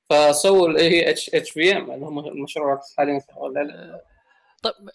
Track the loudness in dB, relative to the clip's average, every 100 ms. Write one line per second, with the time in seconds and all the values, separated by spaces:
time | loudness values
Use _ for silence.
0 | 0 4 4 4 4 4 4 4 4 4
1 | 2 -2 -2 -4 -4 0 0 0 -4 -12
2 | -10 -10 -10 -10 -10 -4 -2 -4 -4 -4
3 | -2 -2 -8 -12 -8 -6 -8 -10 -20 -20
4 | -20 _ _ _ _ _ -10 -10 -16